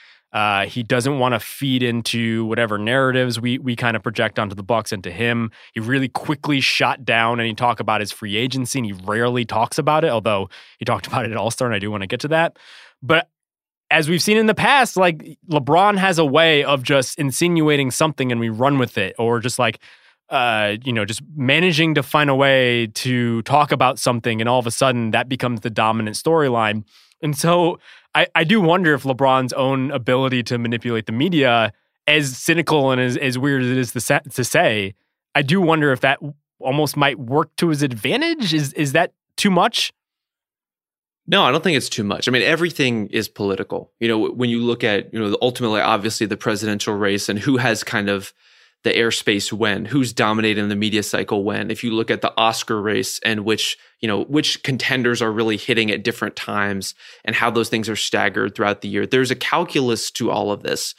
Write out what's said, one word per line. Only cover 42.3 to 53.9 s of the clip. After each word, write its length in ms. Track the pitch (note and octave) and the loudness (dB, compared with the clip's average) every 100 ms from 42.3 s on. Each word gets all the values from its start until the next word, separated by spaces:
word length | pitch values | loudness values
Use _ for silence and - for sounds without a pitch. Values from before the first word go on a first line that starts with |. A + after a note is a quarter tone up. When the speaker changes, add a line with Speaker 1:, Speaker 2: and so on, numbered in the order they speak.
Speaker 2:
mean, 100 | B2 | 2
everything 640 | A2 D#3+ F3 - C3 A#2 G2+ | 2 2 0 0 0 0 -2
is 200 | A2+ G#2+ | -4 -4
political. 640 | - G2+ F#2+ G#2 F#2 - _ | -4 -2 -2 -4 -8 -10 _
You 80 | A2+ | -2
know, 100 | A2 | 0
w-, 160 | G#2 | -2
when 160 | A#2+ B2 | -2 -2
you 120 | A#2 | 0
look 220 | A#2+ A#2 | -2 0
at, 300 | A#2+ G2+ F#2 | 0 0 -2
you 60 | A2 | -4
know, 180 | G#2 G#2 | -2 0
ultimately, 400 | B2 B2 A#2+ G#2+ | 0 0 0 0
obviously, 440 | D#2+ A2 G#2+ - G#2 | 2 0 -2 -2 -2
the 120 | G#2 | -2
presidential 580 | - G#2 G#2+ G#2 - G#2 | -4 -2 -2 -2 -2 -2
race 340 | G#2 G2+ - | 0 0 -2
and 80 | G#2 | -2
who 200 | D3 C3 | 0 2
has 260 | B2 A2 | 2 0
kind 260 | - A2+ G2+ | -2 -2 -2
of 240 | G2+ F#2+ - _ _ _ _ | -2 -6 -18 _ _ _ _
the 60 | A2+ | 0
airspace 640 | F#2 A#2 - - G2+ - | 2 0 0 0 0 -2
when, 320 | G#2 A2 F#2+ G2 | -2 -2 -2 -2
who's 260 | C#3 B2 | -2 0
dominating 560 | - A2 G#2+ A2 G#2+ G#2 | 0 0 2 0 0 -2
the 80 | G2+ | -2
media 280 | G#2+ G#2 | 0 -2
cycle 400 | G2+ G2+ G2+ G#2+ | -2 -2 -2 -2
when. 260 | G2+ G#2 G2+ | 0 -2 -4
If 140 | A2+ | -6
you 80 | A#2+ | -4
look 180 | A2 A2+ | -2 -2
at 120 | A2 | -2
the 120 | - - | -2 2
Oscar 460 | A2+ A2+ - A2 | 2 0 -2 -2
race 380 | G#2 G#2 F#2+ - | 0 -2 -2 -4
and 260 | A2+ G#2+ G#2 | -2 -2 0
which, 320 | G#2+ - - _ | -2 -2 -6 _